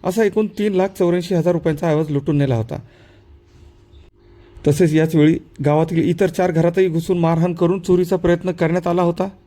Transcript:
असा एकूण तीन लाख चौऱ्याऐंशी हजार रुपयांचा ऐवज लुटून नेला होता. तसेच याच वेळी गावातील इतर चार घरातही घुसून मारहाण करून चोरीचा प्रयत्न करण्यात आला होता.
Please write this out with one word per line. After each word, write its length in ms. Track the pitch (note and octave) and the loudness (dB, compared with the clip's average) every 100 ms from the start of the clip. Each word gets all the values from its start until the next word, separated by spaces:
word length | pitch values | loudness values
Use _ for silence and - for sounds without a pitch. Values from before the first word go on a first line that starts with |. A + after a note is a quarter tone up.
असा 200 | - F#3 | -4 0
एकूण 240 | G#3+ A3 G#3+ | 0 0 -4
तीन 260 | - G#3+ | -2 -2
लाख 140 | F#3 F#3+ | 0 -2
चौऱ्याऐंशी 480 | G3 F3 F3+ E3+ F3+ | 0 0 0 0 0
हजार 180 | D#3+ | 0
रुपयांचा 340 | F3 D#3+ D3+ E3+ | 0 -2 -2 -2
ऐवज 240 | D3+ D#3 | 0 0
लुटून 260 | C#3+ C#3+ D3 | -4 -2 0
नेला 180 | C#3 A#2 | 0 -2
होता. 240 | A2 - - - - - _ - _ - - - _ - - _ - - - - D3 | -4 -8 -14 -20 -20 -20 _ -20 _ -20 -20 -20 _ -20 -20 _ -20 -20 -20 -4 -2
तसेच 260 | D3 F3 | 2 2
याच 220 | D#3 D#3+ D#3+ | 2 2 4
वेळी 220 | D3+ E3 - - C#3+ | 4 2 -4 -4 0
गावातील 440 | D3+ D3 E3 E3 | 0 0 0 -2
इतर 180 | E3+ F#3+ | 0 0
चार 240 | E3+ F3+ | 0 0
घरातही 360 | D#3+ E3 F3 F#3+ | 2 0 2 0
घुसून 300 | E3 E3 F3+ | 0 -2 0
मारहाण 360 | E3 E3 F3 | 2 2 0
करून 260 | E3+ E3+ F#3+ | 0 0 0
चोरीचा 360 | E3+ F3+ F3 F#3 | 0 0 2 0
प्रयत्न 360 | F3 E3+ F#3 | 0 0 -2
करण्यात 360 | F3 E3 F3 F3 | -2 -2 0 -2
आला 140 | F3 | 0
होता. 280 | E3+ E3+ F#3+ - | -2 -2 -6 -8